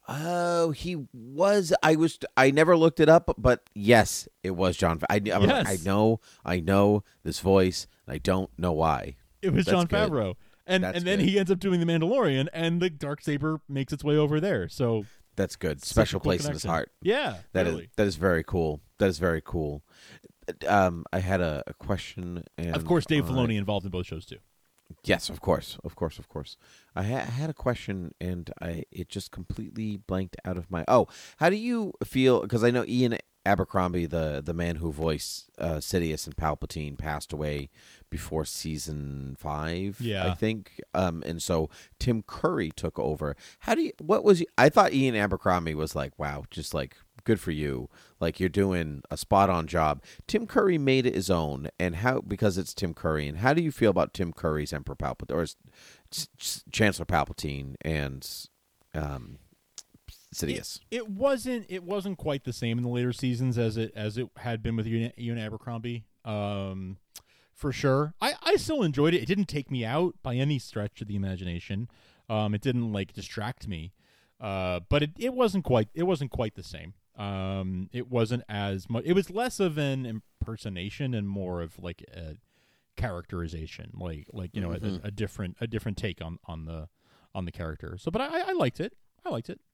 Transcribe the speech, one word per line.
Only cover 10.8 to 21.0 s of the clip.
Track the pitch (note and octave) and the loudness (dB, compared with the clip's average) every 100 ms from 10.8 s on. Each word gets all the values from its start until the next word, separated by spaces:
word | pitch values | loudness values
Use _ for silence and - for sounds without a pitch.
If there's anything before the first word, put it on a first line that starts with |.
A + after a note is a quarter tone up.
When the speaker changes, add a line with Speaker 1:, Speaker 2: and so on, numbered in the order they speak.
Speaker 1:
That's | F#3 F3 | 0 -2
Speaker 2:
and | F3 | 0
then | G3+ | 2
Speaker 1:
good. | F#3+ | 4
Speaker 2:
he | G3 | 4
ends | F#3 | 2
up | F#3+ | 2
doing | G3 F3+ | 2 2
The | E3+ | 4
Mandalorian, | E3+ D#3+ C4 G#3+ C3 - | 2 4 4 4 2 0
and | E3 E3 E3+ | 0 0 2
the | F#3 | 0
Darksaber | D3+ C#3+ D3 - C#3+ D3+ D#3 - | -2 -8 -6 -2 0 0 -2 -4
makes | C#3 C3+ | -4 -4
its | D3 | -2
way | C#3+ D3+ | 2 4
over | D3+ D3+ | 4 2
there. | F#3 C#3+ E2+ | 0 0 -2
So | - B2 A2+ G2+ - _ - | -2 0 0 -2 -14 _ -2
Speaker 1:
That's | F#2+ - | -2 0
good. | E2 C#2+ | -4 -4
Speaker 2:
such | - | 0
a | |
Speaker 1:
Special | - G#2+ G2 | 4 4 2
Speaker 2:
cool | - | 0
Speaker 1:
place | F2+ D3 | 0 0
in | |
his | D3 | -4
Speaker 2:
connection. | G2+ | -2
Speaker 1:
heart. | E2 - _ | -2 -2 _
Speaker 2:
Yeah, | F3+ A#3+ C4 F#2+ - | 0 0 -2 -6 -4
Speaker 1:
That | F#2 F2 | 0 2
is, | |
Speaker 2:
really. | D#2+ E2+ - | 0 -6 0
Speaker 1:
that | G#2 | 0
is | D#2 | 2
very | F#2+ E2+ | 2 2
cool. | D#2+ F#2+ D#2+ D2+ - _ | 0 0 0 -2 -10 _
That | G2 | 0
is | E2 | 2
very | F2+ E2 - | 0 0 -2
cool. | F2 D2+ D2 _ - - - - _ - F2 - | -4 -4 -6 _ -20 -20 -20 -20 _ -12 -8 2
Um, | G2+ F#2 E2+ | 4 4 2